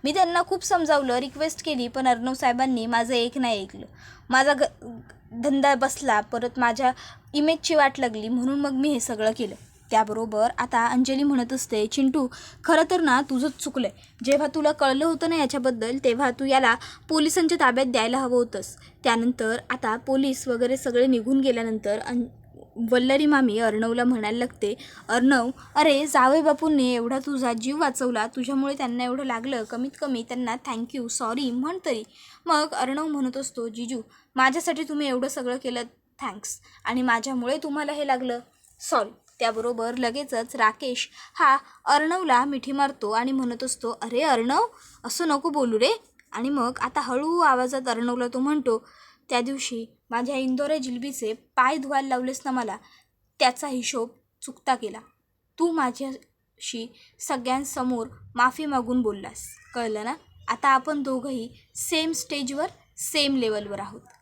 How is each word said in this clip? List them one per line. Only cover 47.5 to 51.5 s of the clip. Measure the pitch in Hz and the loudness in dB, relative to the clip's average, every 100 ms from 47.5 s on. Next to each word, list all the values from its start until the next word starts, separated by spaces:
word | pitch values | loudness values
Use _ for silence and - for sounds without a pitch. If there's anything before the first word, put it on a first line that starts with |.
| 254 254 269 254 | 4 2 -2 -4
अर्णवला | 226 240 247 247 | -2 -2 -2 -4
तो | 254 | -2
म्हणतो, | 269 302 254 226 - - - _ _ | 0 0 0 -2 -4 -20 -20 _ _
"त्या | 247 | -2
दिवशी | 247 269 - 233 226 _ _ | -2 -6 -6 -8 -10 _ _
माझ्या | 233 247 277 | -4 -4 -2
इंदोरे | 262 254 294 311 | -2 -2 0 -2
जिलबीचे | 254 240 277 262 220 | -2 -6 -8 -6 -6
पाय | 220 _ | -8 _